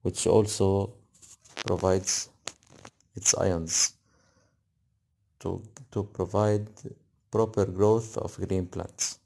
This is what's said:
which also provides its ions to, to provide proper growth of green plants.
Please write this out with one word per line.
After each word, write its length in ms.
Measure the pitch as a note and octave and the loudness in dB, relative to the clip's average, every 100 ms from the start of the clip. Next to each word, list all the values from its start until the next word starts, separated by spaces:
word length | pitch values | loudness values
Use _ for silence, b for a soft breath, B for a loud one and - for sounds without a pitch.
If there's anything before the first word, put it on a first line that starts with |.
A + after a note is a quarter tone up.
which 260 | F#2 - - | -4 -2 4
also 640 | G2+ G2+ - G2 G2 G2+ - _ _ - - _ - - | 4 4 2 2 4 0 -8 _ _ -20 -20 _ -12 -4
provides 640 | F2+ F#2+ F#2+ F#2+ - - _ - - _ - - _ _ - | 0 2 2 0 -6 -6 _ -16 -16 _ -20 -20 _ _ -4
its 200 | - - | -2 0
ions 580 | F#2+ F2 E2 - - _ _ _ _ _ _ _ _ _ _ _ _ _ _ _ | 0 0 -4 -2 -2 _ _ _ _ _ _ _ _ _ _ _ _ _ _ _
to, 220 | F#2+ F#2 - - - | -8 -8 -10 -20 -8
to 120 | G#2 | -8
provide 640 | G2+ - G2+ G2+ G#2+ G#2 G#2+ - - - _ _ _ | -8 -6 -2 2 2 2 -2 -14 -18 -18 _ _ _
proper 360 | G#2+ A2 G#2+ F#2+ | 0 2 2 0
growth 520 | F#2 G#2 A2+ A#2 - | 4 4 4 0 -8
of 180 | E2+ - F#2 | -8 -8 -4
green 180 | F#2 F2+ | -2 -2
plants. 560 | F2 E2 - - - | -8 -10 -8 -8 -8